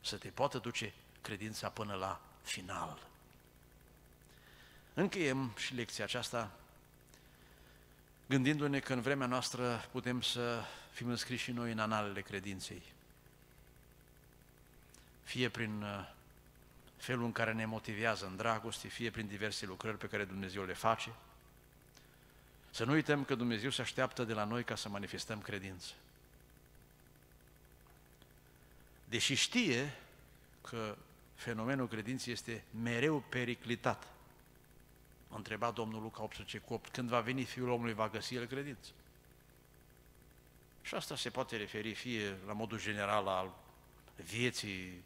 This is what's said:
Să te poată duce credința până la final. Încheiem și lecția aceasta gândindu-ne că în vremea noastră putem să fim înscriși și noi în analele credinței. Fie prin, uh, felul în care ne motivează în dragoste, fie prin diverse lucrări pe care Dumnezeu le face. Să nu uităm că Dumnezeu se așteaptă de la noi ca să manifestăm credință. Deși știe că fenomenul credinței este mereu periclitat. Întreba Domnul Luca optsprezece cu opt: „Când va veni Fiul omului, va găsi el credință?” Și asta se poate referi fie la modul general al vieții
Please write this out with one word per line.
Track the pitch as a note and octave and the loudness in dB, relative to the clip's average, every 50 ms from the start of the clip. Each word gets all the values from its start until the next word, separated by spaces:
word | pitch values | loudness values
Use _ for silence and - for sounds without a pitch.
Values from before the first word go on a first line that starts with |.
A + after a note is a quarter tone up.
Să | - - - | -4 -4 -4
te | G2+ - G2+ | -4 -8 -10
poată | - - C3 C#3+ - C3 | 2 2 2 4 4 0
duce | A2 A#2+ A#2 - A2+ G#2 - - - - - - | -2 -2 -2 -2 -2 -2 -6 -10 -20 -20 -20 -14
credința | - - A2 F#2+ G#2 A2 G#2+ - - G#2 | -8 -6 -6 -4 -4 -6 -6 -4 -4 -4
până | - - A2 G#2 G2+ | -4 -2 -4 -2 -2
la | F#2+ F#2+ F#2+ E2+ - - - - - | -2 0 -2 -2 -4 -8 -18 -20 -14
final. | - - - G#2+ F#2 F2+ G2+ F2 E2 E2 D2+ - - - - - - - - - - - - - - - - - - - - - - - - - - - - - - - - - - - - - - - - | -8 -6 -6 -6 -4 -6 -4 -4 -4 -4 -6 -12 -14 -18 -20 -20 -20 -20 -20 -20 -20 -20 -20 -20 -20 -20 -20 -20 -20 -20 -20 -20 -20 -20 -20 -20 -20 -20 -20 -20 -20 -20 -20 -20 -20 -20 -20 -20 -20 -6 2
Încheiem | - F#3 F#3+ - F#3+ E3 C#3 C3 C3+ C3+ B2 G#2 | 2 2 2 4 2 4 4 4 4 2 0 -2
și | - - - C3 | -4 -4 -2 -2
lecția | B2 A#2 - - - G#2+ | -2 -2 -2 -2 -2 -2
aceasta | G2+ - B2+ A2+ - - A#2+ A2+ G2+ - - - - - - - - - - - - - - - - - - - - - - - - - - - - - - - - - - - | 0 0 -2 -2 0 0 -2 -2 -2 -6 -14 -20 -20 -20 -20 -20 -20 -20 -20 -20 -20 -20 -20 -20 -20 -20 -20 -20 -20 -20 -20 -20 -20 -20 -20 -20 -20 -20 -20 -20 -20 -20 -20 0
gândindu-ne | - C3 C3+ B2+ C3+ D3+ D3 D3 D3 C#3 C#3 | 4 4 6 8 6 6 6 4 4 2 2
că | C3 - | 2 2
în | C3+ B2 | 0 2
vremea | A2 C3+ C#3+ C#3 C3 | 4 2 2 4 4
noastră | B2 B2+ B2+ A#2+ - - A#2+ B2 B2 A#2+ A2 - - | 2 2 2 2 0 0 2 2 2 2 0 -2 -4
putem | - B2+ A2 B2 B2 B2 | -6 -2 0 0 0 2
să | G#2+ - - A#2+ A#2+ A#2+ A#2+ A2+ G2+ - - - - - | 2 2 2 2 2 2 2 0 -2 -6 -10 -12 -16 -14
fim | - - A#2+ B2 | -10 -4 -2 0
înscriși | A#2+ A2+ - - B2+ B2 | 0 0 -2 -2 -2 -2
și | - - | -2 -2
noi | B2 A#2+ A#2+ A#2 | -2 0 0 0
în | A2+ A2 | 2 2
analele | A2 G#2+ A2 G#2+ G#2 G2+ G2 G2+ | 4 4 4 4 2 2 -2 -4
credinței. | G2 - G2+ G2 F2+ G2+ G2 F#2+ - - F2+ F2+ - - - - - - - - - - - - - - - - - - - - - - - - - - - - - - - - - - - - - - - - - - - - - - - - | -6 -4 -4 -4 -4 -4 -6 -6 -6 -8 -8 -10 -12 -16 -20 -20 -20 -20 -20 -20 -20 -20 -20 -20 -20 -20 -20 -20 -20 -20 -20 -20 -20 -20 -20 -20 -20 -20 -20 -20 -20 -20 -20 -20 -20 -20 -20 -20 -20 -20 -20 -20 -20 -20 -20 -20 -20 -20 -20 -18
Fie | - - - B2 B2+ A#2+ | -10 -4 2 4 4 4
prin, | - A#2+ A#2 A2 G#2+ G#2 | 4 2 0 0 0 -2
uh, | G#2 G#2 G2+ G2+ F#2 - - - - - - - - - - - - - - - - - - | -2 -2 -4 -4 -6 -8 -12 -18 -20 -20 -20 -20 -20 -20 -20 -20 -20 -20 -20 -20 -20 -20 -16
felul | - - - C3 B2 A#2 | -10 -2 -2 0 2 2
în | A#2 | 0
care | G#2+ - A#2 A2 | 2 2 2 4
ne | A2 A2 A2 | 4 2 2
motivează | A2 A2 A2 - - A2 G2+ A2 A2+ A2 F#2+ G2 | 0 0 -2 -4 -4 -2 2 4 2 2 2 0
în | F#2+ F#2 | -6 -4
dragoste, | F#2+ A2 A#2 A2+ G#2+ G#2+ A2+ G2+ - - F#2+ | 0 2 4 4 2 0 -4 -6 -6 -8 -8
fie | - - A#2+ A2+ | -6 -2 -2 -2
prin | G#2 A#2 A2 | -2 -2 -4
diverse | G2 G2+ G2 G#2 G#2+ G2+ - - | -4 -4 -2 -2 -2 -2 -4 -4
lucrări | G2 F#2 - - A2 G#2+ G2+ | -6 -6 -4 -4 -4 -4 -4
pe | - G2+ | -4 -2
care | - G#2 G#2 | -2 -2 -2
Dumnezeu | F#2+ F#2+ G2 G2 F#2 F2+ G2+ F#2+ | -2 -2 -4 -4 -4 -4 -4 -4
le | F2+ | -4
face. | F2+ - - A2+ A2+ A2 - A2+ A2 - - - - - - - - - - - - - - - - - - - - - - - - - - - - - - - | -4 2 4 4 4 4 0 -8 -8 -12 -18 -20 -20 -20 -20 -20 -20 -20 -20 -20 -20 -20 -20 -20 -20 -20 -20 -20 -20 -20 -20 -20 -20 -20 -20 -20 -20 -20 -20 -10
Să | - - A2+ | -2 0 4
nu | A#2+ | 6
uităm | C#3+ D#3 D3 - D3+ C#3+ C3+ | 6 6 6 6 4 4 4
că | - C#3 | 2 2
Dumnezeu | A#2 A#2+ A#2+ A#2 G#2 G#2+ C3+ | 2 4 2 2 2 2 0
se | B2+ - | 0 0
așteaptă | A#2 - - - C3 B2 - - B2 | -2 -2 2 2 0 0 2 -2 0
de | G#2+ | 0
la | A2+ G#2+ G#2 | 2 0 2
noi | G#2 A2+ A#2+ A#2 | 2 0 0 0
ca | - A#2 | -2 -2
să | G#2 - G#2+ | -2 -2 -4
manifestăm | G2+ G2+ G2+ F#2 - F#2 - - A2+ G#2 | -4 -4 -4 -4 -6 -6 -4 -4 -6 -6
credință. | G#2 - G#2 G2 F#2+ F#2+ F#2+ F2 - - - - - - - - - - - - - - - - - - - - - - - - - - - - - - - - - - - - - - - - - - - - - - - - - - - - - - - - - - - - - - - - - | -4 -6 -6 -4 -4 -6 -8 -8 -10 -12 -14 -14 -20 -20 -20 -20 -20 -20 -20 -20 -20 -20 -20 -20 -20 -20 -20 -20 -20 -20 -20 -20 -20 -20 -20 -20 -20 -20 -20 -20 -20 -20 -20 -20 -20 -20 -20 -20 -20 -20 -20 -20 -20 -20 -20 -20 -20 -20 -20 -20 -20 -20 -20 -20 -20 -20 -20 -20 -20 -20 -20 -20 -10
Deși | - A2 A2+ - - C#3 | 0 2 4 4 4 6
știe | - - - - B3 A#3+ F3 B2 A#2 C#3 D3 C3 - - - - - - - - - - - - - | 4 4 6 6 4 6 6 6 4 4 0 -4 -8 -14 -18 -20 -20 -20 -20 -20 -20 -20 -20 -20 -16
că | - - - A#2 A2 G#2+ G#2 - - - - - - - - | -12 -6 -4 -4 -2 -4 -4 -8 -12 -20 -20 -20 -20 -20 -16
fenomenul | - - B2 A#2 A2 A2+ A#2+ C#3 C3+ B2+ A2 | -8 -4 -2 -2 0 2 2 2 2 0 0
credinței | A2+ G#2+ G#2 G#2+ C3 B2+ - A#2+ | -2 -2 -2 -2 -2 -2 -2 -4
este | A#2+ G#2+ - - A#2 G#2+ - - - A2 | -4 -4 -4 -6 -8 -8 -8 -10 -6 -2
mereu | A#2 A#2 A#2+ A#2 B2+ D3+ D#3+ C#3+ - - | 0 2 2 4 4 4 4 2 0 0
periclitat. | - B2 B2 A#2 A#2+ - - B2 A#2+ A2+ - B2+ A2 - - - - - - - - - - - - - - - - - - - - - - - - - - - | -2 0 0 0 -2 -4 -2 -2 -2 2 4 2 2 2 -4 -16 -16 -20 -20 -20 -20 -20 -20 -20 -20 -20 -20 -20 -20 -20 -20 -20 -20 -20 -20 -20 -20 -20 -16 -10
Întreba | - G#2+ G2 G2 A2 G#2 A2+ A#2+ | -10 -8 -4 -4 -2 0 0 0
Domnul | A2+ A#2 A2+ A2 A2 A2 | 2 0 -2 -2 -2 -4
Luca | A2 A2 - - | -6 -6 -6 -6
optsprezece | G#2+ G#2+ - - G#2 - - G#2+ | -6 -6 -6 -8 -10 -8 -8 -8
cu | - - A#2+ | -6 -4 -4
opt: | A2 - - | -4 -4 -6
„Când | - - B2+ A#2+ | -4 -2 0 4
va | A#2 A#2+ | 4 4
veni | A2 A#2 C3 C3+ B2 | 4 2 0 0 -2
Fiul | - - B2+ B2+ B2 | -2 -2 -2 2 2
omului, | B2 A#2+ A#2 A#2 A2 | 2 2 2 0 2
va | G#2 A2 G#2+ | 2 2 2
găsi | G2 A2 G#2 - B2 | 2 -2 -4 -2 -2
el | B2 A#2+ | -4 -4
credință?” | A2 C3 C3+ C#3+ D3 B2+ G2 - - - - - - - - - - - - - - - - - - - - - - - - - - - - - - - - - - - - - - - - | -2 -4 -4 -4 -6 -8 -10 -12 -18 -18 -20 -20 -20 -20 -20 -20 -20 -20 -20 -20 -20 -20 -20 -20 -20 -20 -20 -20 -20 -20 -20 -20 -20 -20 -20 -20 -20 -20 -20 -20 -20 -20 -20 -20 -20 -20 -12
Și | - - - | -8 -4 -2
asta | - D#3 - D3+ | -2 -2 -2 -2
se | C3+ - B2 | -2 -2 0
poate | G#2+ B2+ C3 - A#2 | 0 0 0 0 0
referi | A2 G#2 G2 - A2 G#2 A2+ G#2 | -4 -2 -2 -2 -2 -2 -2 -4
fie | - - B2+ A#2+ A2 G#2 G2+ G2 F#2 F#2 | -4 -4 -2 0 0 0 0 -2 -4 -6
la | G2+ | -6
modul | G#2 G#2 A2+ G#2 A2+ G#2+ | -2 -2 -2 -2 -2 -2
general | F#2 G#2 G#2+ G#2 G2+ G2 G#2 G#2 G2 | -2 -2 0 2 2 4 4 4 4
al | G2 F#2+ F#2 F#2+ F#2+ F#2 - - - - - - - - - - - - | 4 2 2 2 0 -6 -12 -18 -20 -20 -20 -20 -20 -20 -20 -20 -20 -16
vieții | - D#2+ D#2+ F#2+ A2+ B2 B2 - - - G#2+ G2 F#2 F#2 F#2 F2+ F2+ F2+ | -14 -8 -4 0 2 2 2 2 0 -4 -2 -4 -4 -6 -8 -10 -12 -16